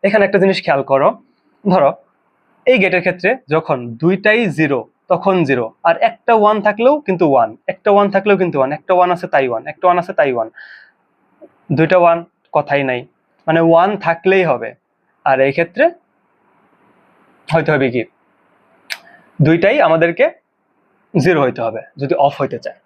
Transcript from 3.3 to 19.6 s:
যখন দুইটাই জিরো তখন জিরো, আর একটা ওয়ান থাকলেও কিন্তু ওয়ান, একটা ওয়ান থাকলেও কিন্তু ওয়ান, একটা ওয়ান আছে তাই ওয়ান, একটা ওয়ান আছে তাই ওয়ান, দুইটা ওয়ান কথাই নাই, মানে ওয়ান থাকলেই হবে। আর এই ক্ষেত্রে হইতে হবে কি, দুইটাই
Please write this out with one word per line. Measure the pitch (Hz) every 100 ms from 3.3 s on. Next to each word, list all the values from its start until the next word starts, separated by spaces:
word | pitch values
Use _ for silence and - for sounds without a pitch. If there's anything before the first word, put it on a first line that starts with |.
| 254 -
যখন | 156 160 135 120 117
দুইটাই | 165 190 214 220 220 139
জিরো | 156 135 - _ _
তখন | 175 196 190 147
জিরো, | 127 113 _ 175
আর | 170 226
একটা | - - 226
ওয়ান | 208 214 208
থাকলেও | 208 240 302 285
কিন্তু | 180 165
ওয়ান, | 131 110 113 -
একটা | - -
ওয়ান | 202 202
থাকলেও | 196 202 196
কিন্তু | 180 147
ওয়ান, | 131 147
একটা | - 180
ওয়ান | 180
আছে | 180 180
তাই | 147 135
ওয়ান, | 113 143
একটা | 147 180
ওয়ান | 175
আছে | 175 190
তাই | 147 120
ওয়ান, | 110 - - - _ _ _ _ _ _ - _ _ 139
দুইটা | 160 185
ওয়ান | 175 170 170 _ _ 151
কথাই | 147 143 135
নাই, | 123 131 _ _ _ -
মানে | 165 165
ওয়ান | 165 185 202 165
থাকলেই | 165 185 190 175
হবে। | 123 113 - _ _ _ _ -
আর | 135 135
এই | 139
ক্ষেত্রে | 165 - 320 339 _ _ _ _ _ _ _ _ _ _ _ _ _ _ -
হইতে | 165 160
হবে | 151 135
কি, | 120 110 _ _ _ _ _ _ _ _ - _ - _ - 156
দুইটাই | 165